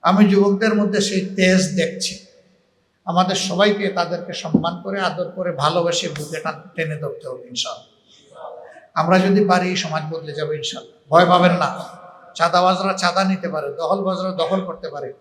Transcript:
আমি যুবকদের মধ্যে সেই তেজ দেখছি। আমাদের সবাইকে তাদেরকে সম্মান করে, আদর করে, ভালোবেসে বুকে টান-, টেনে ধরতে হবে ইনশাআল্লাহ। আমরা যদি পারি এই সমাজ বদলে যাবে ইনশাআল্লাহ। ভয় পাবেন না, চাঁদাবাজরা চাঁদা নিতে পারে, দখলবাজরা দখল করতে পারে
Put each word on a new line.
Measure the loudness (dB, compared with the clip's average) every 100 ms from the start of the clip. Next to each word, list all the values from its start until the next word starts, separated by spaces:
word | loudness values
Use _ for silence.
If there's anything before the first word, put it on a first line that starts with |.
| 4
আমি | 6 6
যুবকদের | 6 4 4 2 2
মধ্যে | 2 0 0
সেই | -2 -4 2
তেজ | 4 4 4 0
দেখছি। | -2 -2 -8 -10 -18 _ _ _ _ _ _ _ -4
আমাদের | 0 2 0 -2
সবাইকে | 2 2 2 -2 -2
তাদেরকে | -2 -4 -8 -10
সম্মান | -2 -2 -2 -6
করে, | -8 -4 -2
আদর | -2 -6 -6
করে, | -6 0
ভালোবেসে | 0 2 0 -2 -4 -8
বুকে | -8 -8
টান-, | -8 -10 -12
টেনে | -8 -6 -6
ধরতে | -8 -10 -12
হবে | -14 -12
ইনশাআল্লাহ। | -8 -6 -8 -16 _ _ _ _ -20 -18 -18 -20 -20 _ -2
আমরা | 4 4 6
যদি | 4 4
পারি | 2 2
এই | -4
সমাজ | -4 -6 -6
বদলে | -10 -10 -8
যাবে | -6 -6
ইনশাআল্লাহ। | -8 -10 -16 _ _
ভয় | 4 6
পাবেন | 6 6 4
না, | -2 -4 -12 -16 -20 -20 -20 -2
চাঁদাবাজরা | 2 4 4 2 0 0
চাঁদা | 0 2
নিতে | 0 0 -2
পারে, | -6 -6 -6
দখলবাজরা | -2 -2 -2 -4 -4 -2
দখল | -2 -2 -4
করতে | -10 -12
পারে | -10 -12 -14